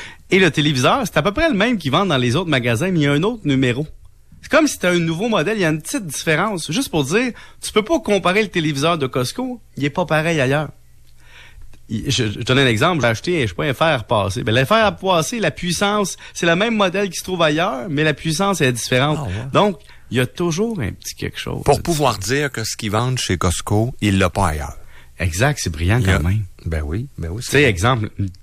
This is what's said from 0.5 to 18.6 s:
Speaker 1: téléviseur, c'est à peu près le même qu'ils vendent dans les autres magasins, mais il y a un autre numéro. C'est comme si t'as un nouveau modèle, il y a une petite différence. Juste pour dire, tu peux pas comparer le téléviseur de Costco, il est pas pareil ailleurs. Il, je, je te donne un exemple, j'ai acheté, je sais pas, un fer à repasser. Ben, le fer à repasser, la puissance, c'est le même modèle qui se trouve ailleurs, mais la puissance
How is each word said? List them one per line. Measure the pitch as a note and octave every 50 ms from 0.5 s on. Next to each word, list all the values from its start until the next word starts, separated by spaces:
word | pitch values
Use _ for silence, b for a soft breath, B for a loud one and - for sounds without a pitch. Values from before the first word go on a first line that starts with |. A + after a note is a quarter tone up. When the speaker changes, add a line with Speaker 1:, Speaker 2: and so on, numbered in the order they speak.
Speaker 1:
téléviseur, | - D#3+ D3 D#3 C#3+ B2+ B2+ D#3+ A3 C#4 B3
c'est | - -
à | D#3
peu | D3 G3+
près | G3+ D4+ E4
le | E4 C4
même | F#3 G3+ B3 B3+
qu'ils | F#3 D3 C3+
vendent | B2+ F3 G3+ F#3
dans | D3
les | B2+ B2 B2 A#2
autres | E3 F#3+ E3
magasins, | C#3+ C3 A#2 B2 A#2 A2 E3 G3
mais | F#3 D#3+
il | C#3+
y |
a | C#3+ C#3+
un | D3 F3
autre | G#3+ B3 G#3+ -
numéro. | D3 C3+ C3 C3 B2 A#2 C3 D#3 - - - - - - - - - - -
C'est | - -
comme | B3+ D4+ D#4
si | C#4 - -
t'as | - F3+
un | F3+ F3
nouveau | E3 D#3+ E3 D#3+ G#3+ A#3+
modèle, | G#3+ F3+ D3 F#3+ A3+
il | G#3+
y | F3+
a | D#3
une | D#3 D#3
petite | - - - C#4 G3+
différence. | D#3 B2+ - - E3+ D#3 D3 F#3+ A3 G3+ E3 - -
Juste | D#3 A#3+ C4+ -
pour | - D#3+ C#3+
dire, | B2+ E3+ A3+ B3+ B3 - B B B B B
tu | B -
peux | - G#3+ G#3
pas | G#3+ E4+ D4
comparer | - G#3 G3+ G3 F3 F3 F#3 G#3+
le | A3 F#3+
téléviseur | - F3+ D#3 D#3+ D3 C3+ D3 E3 F3
de | D#3+ C3+
Costco, | B2+ - C3+ B2+ B2+ - - B3+ B3+ B3 A3+ - - -
il | - C3+
est | C#3+
pas | - F#3+ F3
pareil | C#3+ D#3 D#3 D#3 E3+ E3+ D3+
ailleurs. | B2+ B2+ C#3 D3+ D3+ C#3 - - - - - - - - - B B B B B B B B B B - - - - -
Il, | A2+ G#2+ - -
je, | - C3+ A#2
je | G#2+ G2+ -
te | A2+
donne | G#2 B2+ C3+
un | C#3
exemple, | B2+ A2+ G2+ C#3 F3 F3+ D3+
j'ai | A#2
acheté, | A#2 A2+ - - F3 F3+ D#3+ B2
je |
sais | G2+ -
pas, | - D#3
un | D3 B2
fer | - D#3+
à | E3 D3+
repasser. | A#2+ G#2 - A#2+ G#2+ F#2+ F#2+ F#2 B2 -
Ben, | G#2+ A2
le | B2+ C3+
fer | - G#3
à | A3+ A3 G3+
repasser, | E3+ - F#3 F#3+ F3+ E3 D3+ - B3 A#3
la | G3 D#3
puissance, | - - - F3+ E3 - G#3 G3+ G#3 G#3 G3+ - - - B B B
c'est | B -
le | E3+ E3
même | F3+ G#3 A#3+ A3+
modèle | G#3+ G3+ F#3 E3 G3 G#3 F#3+
qui | E3
se | - -
trouve | - F#3 E3+
ailleurs, | E3+ D#3 D3+ D#3+ F3 G#3 C4 B3+ A#3 G3
mais | C#3 C#3+ D#3
la | D#3 D3
puissance | - - D#3+ D#3 D#3 G3 G3+ G3 -